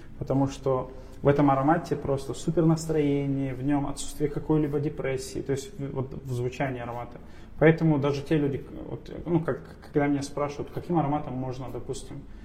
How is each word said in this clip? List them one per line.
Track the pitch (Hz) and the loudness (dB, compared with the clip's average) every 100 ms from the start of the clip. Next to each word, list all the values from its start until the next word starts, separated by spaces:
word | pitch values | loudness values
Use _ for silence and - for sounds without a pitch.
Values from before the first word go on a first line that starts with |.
| - - | -14 -8
потому | - 135 139 | 0 2 2
что | - 135 131 - - - - | 0 0 0 0 -10 -14 2
в | 139 | 4
этом | 143 143 | 6 6
аромате | 135 143 170 - 139 | 6 4 4 2 -2
просто | 139 135 - | -2 -2 -4
супер | - - 165 160 | -4 0 4 4
настроение, | 160 - 156 143 143 139 135 135 | 4 2 2 2 2 2 0 -2
в | 123 | -2
нем | 135 143 143 | 0 2 0
отсутствие | - - - 143 | -4 -6 -2 -2
какой-либо | - - 156 147 147 | 0 2 4 4 0
депрессии, | 151 143 131 131 - - | -2 -2 -2 -2 -4 -6
то | - | -2
есть | 135 - - | -2 -4 -8
в-, | 139 | -6
вот | 135 131 - | -4 -6 -6
в | 135 | -4
звучании | 123 123 - 139 123 | -2 -2 -2 -2 -4
аромата. | 120 120 117 - - - - - | -6 -8 -8 -12 -16 -16 -14 4
Поэтому | 156 160 165 147 | 6 6 4 4
даже | 143 139 | 2 0
те | - 156 | 2 2
люди, | 143 - - - - | 2 -2 -6 -12 -12
вот, | - - - | -12 -10 -8
ну, | - 170 | 0 2
как, | 156 113 - - | 2 -2 -8 -16
когда | - 147 143 | -2 2 2
меня | 139 | 2
спрашивают, | - 143 143 - - | 0 -2 -2 -4 -6
каким | - - 165 | -6 0 2
ароматом | 139 147 135 | 2 0 -2
можно, | 127 127 123 120 | -4 -4 -6 -8
допустим, | 120 123 127 - 139 - - | -8 -6 -8 -8 -12 -12 -14